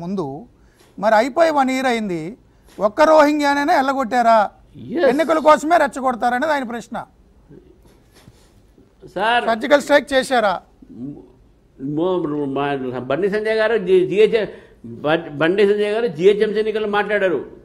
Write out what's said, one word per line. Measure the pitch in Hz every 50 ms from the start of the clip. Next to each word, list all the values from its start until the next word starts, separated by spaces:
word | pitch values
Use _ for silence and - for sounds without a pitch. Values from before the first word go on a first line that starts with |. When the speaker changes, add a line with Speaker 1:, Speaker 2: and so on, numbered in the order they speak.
| 170
Speaker 1:
ముందు. | 175 202 190 165 139 135 151 233 - _ _ _ _ _ _ _ _ _ - 190
మరి | 214 220 208
అయిపోయి | 233 285 240 339 330 330 302 294
వన్ | 262 254 262
ఇయర్ | 262 262 262 233
అయింది, | 226 214 202 175 160 156 170 240 - _ _ _ _ _ _ _ - 180 208
ఒక్క | 208 - 302 320 311
రోహింగ్యానైనా | 311 294 294 302 302 285 285 285 285 285 302 349 302
వెళ్ళగొట్టారా? | 262 269 277 269 269 208 262 247 240 226 226 220 202 - - _ _ _ _ 135 107 127
Speaker 2:
Yes. | 196 320 349 262
Speaker 1:
ఎన్నికల | 233 294 330 269 330 311 247
కోసమే | 302 302 277 - 302 349 339 302
రెచ్చగొడతారనేది | 269 - 285 247 262 247 208 226 247 240 247 285 320 302
ఆయన | 285 262 214
ప్రశ్న. | 233 233 226 - 240 185 147 - _ _ _ _ _ _ _ _ 147 - _ _ _ _ _ - _ _ _ _ _ _ _ - _ _ _ _ _ _ _ _ _ _ _ _ _ _ -
Speaker 2:
సార్, | 180 - 175 202 220 240 240 220
Speaker 1:
సర్జికల్ | 220 226 226 247 262 285 285
స్ట్రైక్ | - - 285 294 254 - 277
చేశారా? | 262 254 - 269 240 214 202 180 - - _ _ _ - - - - 123 143 147 - - - - _ _ _ _ _ _ _ _ _ 135
Speaker 2:
మో-, | 139 147 151 170 185 185 180 165 151 147 147 147
మా | 139 135 135 143 143 143 135 131 127 123 127
బండి | 123 127 135 151 190 202
సంజయ్ | 190 214 214 214 220
గారు | 220 220 220 233 214
జి-, | 185 175 190 185 180
జీహెచ్, | - 165 196 214 202 185 226 202 - - - - - - _ -
బం-, | 117 117 113 - 147 156 165 165 -
బండి | 147 139 151 165 185 202 214
సంజయ్ | 196 208 208 208 208 208
గారు | 220 233
జీహెచ్ఎంసీ | 233 160 147 175 196 214 208 220 214 196 214
ఎన్నికల్లో | 214 220 208 220 214 208
మాట్లాడారు | 202 208 208 196 214 208 190 190 160 127 - - - -